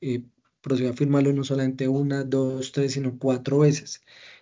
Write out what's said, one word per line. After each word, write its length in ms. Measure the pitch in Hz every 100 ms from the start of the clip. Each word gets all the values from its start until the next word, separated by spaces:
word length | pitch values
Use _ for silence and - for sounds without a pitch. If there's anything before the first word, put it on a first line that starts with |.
eh, 220 | 139 120 120 _ _ _
procedió 300 | - 131 127
a 40 |
firmarlo 380 | 123 143 139 139
no 120 | 139
solamente 420 | 139 135 131 131 131
una, 380 | 135 143 139
dos, 480 | 131 135 131 131 131
tres, 200 | 143 135
sino 240 | 139 131 123
cuatro 440 | 135 123 - 143
veces. 420 | 147 147 - - _ - - -